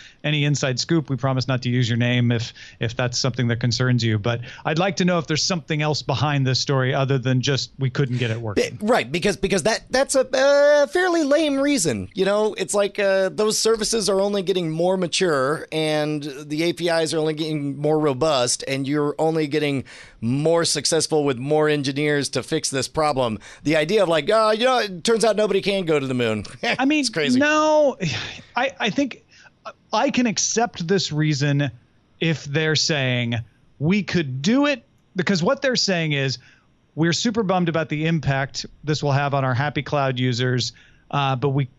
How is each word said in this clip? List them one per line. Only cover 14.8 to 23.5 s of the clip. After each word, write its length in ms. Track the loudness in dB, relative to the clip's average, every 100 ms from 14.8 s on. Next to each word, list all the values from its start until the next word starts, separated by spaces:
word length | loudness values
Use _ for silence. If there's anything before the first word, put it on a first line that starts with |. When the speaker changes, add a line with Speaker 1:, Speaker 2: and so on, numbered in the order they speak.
| 0 0
Speaker 2:
mature 720 | -2 0 2 2 2 -2 -4
and 480 | -2 0 0 0 -2 -6 -10 -8
the 180 | -2
A 80 | -2
P 140 | 0 0
Is 260 | 0 0
are 40 | 0
only 160 | -2
getting 420 | -2 -4 -4 -4 -2
more 220 | 2 2
robust, 640 | 2 2 2 2 2 -2 -4
and 220 | -4 0
you're 280 | 0 0 0
only 280 | 0 0 0
getting 360 | 0 0 -2 -6 -18 -20 -6
more 420 | -2 0 2 2
successful 640 | 2 0 0 0 2 0 0
with 120 | -2
more 300 | 0 2 2
engineers 640 | 0 -2 -2 0 0 -2
to 140 | -4
fix 260 | -4 -4 -2
this 180 | -4 -4
problem. 520 | 0 0 0 -2 -4 -10